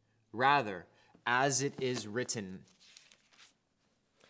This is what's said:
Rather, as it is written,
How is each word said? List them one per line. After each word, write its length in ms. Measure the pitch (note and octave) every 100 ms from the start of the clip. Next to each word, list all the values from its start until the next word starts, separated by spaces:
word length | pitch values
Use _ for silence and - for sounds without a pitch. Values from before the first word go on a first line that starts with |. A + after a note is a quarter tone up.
| _ _ _
Rather, 540 | G#2+ C3 C#3+ G#2+ F2+ - _ _ -
as 380 | A#2 B2 C#3 B2+
it 100 | C#3 -
is 280 | B2+ B2 G#2
written, 560 | A2 B2 A#2 F#2+ F#2 - _ - - - - _ _ - _ _ _ _ _ _ _